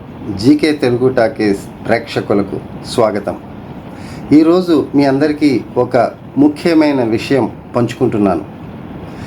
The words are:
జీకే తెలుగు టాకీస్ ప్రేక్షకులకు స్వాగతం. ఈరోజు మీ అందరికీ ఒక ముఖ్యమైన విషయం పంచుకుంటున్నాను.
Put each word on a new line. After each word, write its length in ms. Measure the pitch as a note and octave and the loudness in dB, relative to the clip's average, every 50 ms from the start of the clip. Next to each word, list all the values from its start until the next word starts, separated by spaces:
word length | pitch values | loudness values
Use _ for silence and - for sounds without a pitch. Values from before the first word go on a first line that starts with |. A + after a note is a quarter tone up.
| - - - - - - F#2+ | -16 -16 -16 -12 -10 -8 -6
జీకే 340 | F#2+ A2 C3+ D3+ D3 E3 D3+ | 2 4 4 6 6 4 0
తెలుగు 380 | D3+ C#3+ C#3 A#2+ B2 A#2 C3 C3 | 0 0 0 0 2 2 2 2
టాకీస్ 760 | B2+ B2 A2+ A2 - A#2 A2 G#2 G2 F#2 - - - - - | 4 4 2 2 0 0 0 0 0 -2 -4 -14 -14 -10 -2
ప్రేక్షకులకు 1000 | - A2+ A2+ - - - A#2+ - - G#2 G2+ F#2+ F#2+ G2 F#2+ - - - - - | 0 0 0 0 -4 -6 -6 -2 0 0 0 0 -2 -6 -10 -10 -12 -14 -14 -12
స్వాగతం. 500 | - - B2 A2 G#2+ G2+ G2+ - F2+ F2 - - - - - - - - - - - - - - - - - - - C#3 | -4 0 2 2 2 2 -2 -4 -6 -8 -8 -12 -16 -16 -16 -16 -16 -16 -16 -16 -16 -16 -16 -14 -14 -14 -12 0 4 6
ఈరోజు 540 | D#3 D#3 E3 F3 F#3 F3+ F3 D#3+ C3 - - C3+ | 6 6 6 4 2 2 2 2 2 0 2 2
మీ 100 | C#3+ C#3+ | 2 4
అందరికీ 580 | C3+ C3+ C#3 D3+ D3+ D3 D3 D#3 C#3+ B2 G#2 - - - | 4 2 2 2 0 0 2 2 2 2 0 -2 -2 0
ఒక 340 | B2 B2 B2 C3 A#2+ A2 - - - - - - | 0 0 2 2 2 2 2 -2 -10 -18 -6 2
ముఖ్యమైన 680 | C3+ D3 D3+ D3+ - - F3 D#3+ D#3 D3+ D3 C#3 C3 A#2 | 2 2 2 2 0 0 2 4 4 4 4 2 0 0
విషయం 480 | A2 A2+ - - - C#3 C3 A2 - - - - - - | 0 0 -2 0 0 0 0 0 -2 -4 -12 -16 -4 -2
పంచుకుంటున్నాను. 680 | A#2+ A#2 - - - C3 A2 A2+ G2+ G2+ F#2+ E2+ D2+ - - - - - - - - - - - - - - - - - | 0 0 0 0 0 0 0 2 2 2 2 0 -2 -4 -8 -14 -16 -16 -14 -14 -14 -14 -14 -14 -14 -14 -14 -14 -14 -12